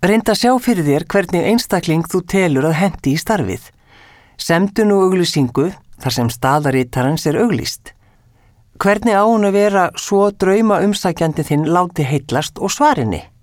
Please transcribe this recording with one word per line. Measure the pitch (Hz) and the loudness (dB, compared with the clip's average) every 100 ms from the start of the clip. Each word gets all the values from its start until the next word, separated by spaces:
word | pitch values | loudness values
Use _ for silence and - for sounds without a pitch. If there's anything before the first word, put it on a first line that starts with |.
Reyndu | 196 220 226 | 2 2 2
að | 208 | 0
sjá | 240 254 | 2 2
fyrir | 247 208 147 | 0 0 2
þér | 143 165 | 0 0
hvernig | 202 175 175 165 | -2 0 -2 0
einstakling | 226 - 185 170 160 165 | 0 0 -4 0 -2 0
þú | 185 180 | -4 -2
telur | 196 185 135 151 | 0 2 2 0
að | 156 | 0
henti | 190 - - | -2 -2 -2
í | 147 | -2
starfið. | - 214 104 92 - _ _ - - - _ _ | -2 -2 -2 -6 -10 _ _ -20 -20 -20 _ _
Semdu | - 170 196 214 214 | -2 0 0 0 2
nú | 196 | 4
auglýsingu | 190 185 175 - 127 120 156 190 _ - | 2 2 0 0 -2 0 -4 -4 _ -10
þar | - | -6
sem | 123 120 | -2 -4
staða | - 135 143 147 | -2 0 0 0
ritarans | 131 127 131 127 160 - | 0 -2 -2 -2 -2 -2
er | 143 | 0
auglýst. | 233 185 - - - - _ _ _ _ _ _ _ - | 0 -2 -4 -10 -16 -20 _ _ _ _ _ _ _ -4
Hvernig | 196 208 220 202 | 0 0 2 2
á | 214 | 4
hún | 226 202 | 2 2
að | 196 | 2
vera | 208 202 175 - | 2 2 0 -2
svo | - 202 202 | -2 2 2
drauma | 202 185 196 226 196 190 | 0 0 2 2 2 0
umsækjandi | 202 190 165 165 156 | 0 -2 0 -2 -2
þinn | 151 147 156 | -2 0 2
láti | 175 180 175 139 | 0 0 -2 -2
heillast | 143 - 123 151 - | -2 -2 -4 -4 -6
og | 123 | -6
svari | - 294 269 | 0 2 2
henni? | 113 80 - _ | -2 -4 -8 _